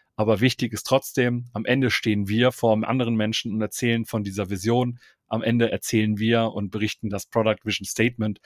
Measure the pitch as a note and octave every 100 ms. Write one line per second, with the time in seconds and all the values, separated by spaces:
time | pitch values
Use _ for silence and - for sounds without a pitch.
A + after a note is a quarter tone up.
0 | _ - G#2+ G#2 B2+ - A#2+ A2 - C3+
1 | - - B2 B2 B2 - A2+ C3 B2+ -
2 | A#2 G#2 G2 G#2+ B2 - A2+ G#2+ G#2+ B2+
3 | A#2 A2 G#2+ A2+ A#2 G#2+ G#2+ - A#2+ A#2
4 | A2 A2+ G2+ F#2+ F#2+ G2 G#2 A#2+ B2+ A#2+
5 | _ _ - A2+ A2+ A#2 A2+ - - A2
6 | G#2+ G#2+ A2 A#2 A2+ G#2 G2+ G#2 G#2 -
7 | G#2+ G2 - A2+ A2 G#2+ G#2+ F#2+ G2 -
8 | A#2 A#2+ G#2+ G2+